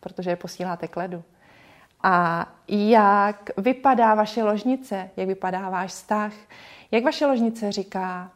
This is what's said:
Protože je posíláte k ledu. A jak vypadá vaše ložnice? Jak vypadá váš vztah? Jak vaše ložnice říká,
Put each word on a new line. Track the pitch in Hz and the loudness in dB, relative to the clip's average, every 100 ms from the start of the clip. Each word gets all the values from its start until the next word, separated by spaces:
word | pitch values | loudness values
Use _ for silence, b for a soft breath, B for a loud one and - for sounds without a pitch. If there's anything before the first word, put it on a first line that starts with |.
Protože | - - 180 | -14 -10 -6
je | 175 | -6
posíláte | 175 - 185 175 160 | -8 -10 -8 -8 -8
k | - | -8
ledu. | 185 175 170 b b b b b b _ | -8 -10 -16 b b b b b b _
A | 185 180 170 170 175 - - | 2 2 2 -2 -6 -12 -4
jak | 208 214 233 208 202 202 208 - - | 0 6 6 8 6 2 -2 -10 -4
vypadá | 202 262 277 247 226 | -2 2 2 4 4
vaše | 214 214 240 | 4 2 0
ložnice? | 214 208 240 262 262 196 185 190 | 0 0 -2 -4 -4 -10 -8 -6
Jak | 185 | -6
vypadá | 190 185 185 190 | -4 -4 -6 -6
váš | 185 190 | -6 -6
vztah? | - - 214 208 208 - B B B B | -10 -4 -2 -2 -8 -20 B B B B
Jak | 220 | 0
vaše | 254 311 294 | 0 0 0
ložnice | 262 226 226 208 | 2 0 -2 -6
říká, | 202 190 190 185 180 180 | -6 -6 -6 -6 -8 -12